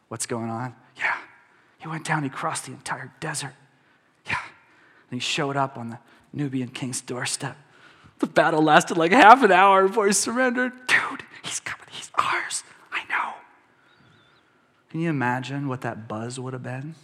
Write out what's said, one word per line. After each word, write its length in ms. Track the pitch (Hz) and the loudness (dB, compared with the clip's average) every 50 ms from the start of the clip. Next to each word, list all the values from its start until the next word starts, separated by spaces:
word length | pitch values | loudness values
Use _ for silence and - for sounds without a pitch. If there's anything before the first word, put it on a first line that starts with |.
| _ _ | _ _
"What's 180 | 113 117 - | -12 -10 -8
going 240 | - 127 117 113 117 | -6 -6 -6 -6 -6
on?" 240 | 113 113 127 127 117 - _ _ _ - | -6 -6 -8 -10 -12 -14 _ _ _ -6
"Yeah. 180 | - - - - - - - _ _ _ _ _ _ _ _ _ | -6 -4 -4 -6 -8 -16 -20 _ _ _ _ _ _ _ _ _
He 100 | - 165 | -14 -12
went 160 | 160 160 151 | -10 -10 -6
down, 200 | - 160 156 147 | -4 -4 -2 -4
he 40 | 131 | -6
crossed 380 | 135 - - 160 147 - - | -6 -6 -6 -6 -6 -6 -10
the 60 | 135 127 | -12 -16
entire 380 | 131 - - 147 127 131 123 - _ | -14 -10 -10 -10 -10 -10 -14 -16 _
desert." 340 | - 160 151 143 143 135 - _ _ _ _ _ _ _ _ _ _ _ _ _ _ | -10 -10 -8 -8 -10 -10 -14 _ _ _ _ _ _ _ _ _ _ _ _ _ _
"Yeah. 120 | - - - - - - _ _ _ _ _ _ _ _ _ _ _ | -8 -8 -8 -8 -10 -16 _ _ _ _ _ _ _ _ _ _ _
And 60 | 127 | -10
he 40 | 123 | -8
showed 360 | 117 - - - 151 139 139 | -6 -4 -4 -2 -2 -2 -2
up 220 | 139 139 131 - 127 | -2 -2 -2 -4 -8
on 100 | 117 117 | -12 -12
the 80 | 117 120 - _ _ _ _ _ - | -12 -14 -18 _ _ _ _ _ -8
Nubian 360 | 131 147 139 127 135 127 117 | -6 -6 -4 -4 -6 -6 -6
king's 320 | - - - 123 127 - | -8 -8 -8 -8 -8 -8
doorstep. 560 | - - 131 120 - - - - - 131 107 - _ _ _ _ - - - _ - - _ _ | -8 -10 -10 -8 -6 -6 -6 -6 -8 -10 -12 -14 _ _ _ _ -20 -20 -20 _ -20 -20 _ _
The 80 | - | -6
battle 360 | - - - - - 160 156 156 | 0 2 2 2 4 2 2 4
lasted, 340 | 156 151 170 - - 147 | 6 6 6 6 4 2
like, 160 | 151 160 170 190 | 0 2 4 6
half 300 | 262 294 208 233 269 277 | 8 10 12 10 10 10
an 100 | 202 185 | 6 6
hour 340 | 175 190 196 196 190 190 | 6 8 8 6 6 6
before 200 | 196 202 233 202 | 4 2 2 2
he 80 | 202 208 | 2 2
surrendered." 580 | - - - 226 247 262 254 240 247 254 254 247 - - | 2 0 -2 -2 0 0 0 0 0 -2 -2 -4 -8 -2
"Dude, 380 | - - - - - 277 277 - - - - - | 0 0 0 0 -2 -6 -12 -14 -18 -20 -16 -12
he's 180 | - - - | -10 -10 -10
coming. 260 | - - - - - - | -10 -10 -12 -14 -16 -18
He's 200 | - - - - - | -18 -16 -16 -6 -4
ours. 500 | - - - - - - - - - - - - - - _ | -2 -2 -2 -4 -4 -6 -8 -10 -10 -12 -14 -20 -20 -18 _
I 120 | - - - - | -10 -10 -8 -6
know." 240 | - - - - - - - - _ _ _ _ _ _ _ _ _ _ _ _ _ _ _ _ _ _ _ _ _ _ _ _ _ _ _ _ | -6 -6 -6 -6 -10 -14 -18 -20 _ _ _ _ _ _ _ _ _ _ _ _ _ _ _ _ _ _ _ _ _ _ _ _ _ _ _ _
Can 100 | - 160 | -8 -6
you 100 | 165 170 | -4 -4
imagine 580 | 156 139 123 123 123 127 127 127 139 139 143 139 | -2 -2 -2 -2 -2 -2 -4 -6 -8 -6 -6 -6
what 140 | 127 123 - | -6 -6 -6
that 260 | 123 110 - 110 117 | -8 -10 -10 -10 -10
buzz 320 | 107 107 113 120 123 131 | -10 -10 -8 -10 -10 -10
would 140 | 123 131 127 | -10 -10 -12
have 80 | 131 123 | -10 -10
been? 320 | 123 123 131 135 156 165 - | -10 -12 -10 -12 -14 -16 -18